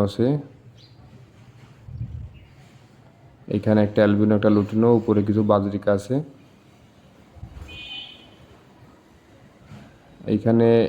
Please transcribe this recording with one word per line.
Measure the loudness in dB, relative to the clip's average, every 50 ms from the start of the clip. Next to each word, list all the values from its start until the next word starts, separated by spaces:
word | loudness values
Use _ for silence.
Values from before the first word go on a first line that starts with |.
| 0
আছে। | 0 0 -2 0 0 -2 -4 -6 -12 -20 -20 -20 -20 -20 -20 -20 -20 -20 -20 -20 -20 -20 -20 -20 -20 _ -20 -20 -20 -20 -20 -20 -20 -20 -20 -20 -20 -14 -14 -14 -14 -14 -16 -16 -18 -20 -20 -20 -20 -20 -20 -20 -20 -20 -20 -20 _ -20 _ _ -20 _ _ _ -20 -20 _ -10
এখানে | -6 -6 -4 0 2 2 2 2
একটা | 2 2 2
অ্যালবিনো, | 2 2 4 2 2 2 2
একটা | 2 2 2
লুটিনো, | 2 2 0 0 0 0 4 4 4
উপরে | 2 2 2 0 2 2
কিছু | 0 0 0 2
বাজরিকা | 2 2 2 2 -2 -6 -4 -2 -2 -2
আছে। | -2 -2 -4 -4 -4 -4 -8 -16 -20 -20 _ _ _ _ -20 _ _ -20 _ _ -20 _ -20 _ -20 -20 _ -20 -20 -20 -20 -20 -20 -20 -20 -20 -20 -18 -16 -16 -16 -16 -18 -20 -20 -20 -20 -20 -20 -20 -20 -20 -20 -20 -20 _ _ -20 -20 -20 _ _ _ _ _ _ _ -20 -20 -20 -20 _ _ -20 -20 -20 -20 -20 -20 -20 -20 _ -20 -20 -16
এইখানে | -6 -4 -4 -2 0 0 2 4 4 4 4 2 2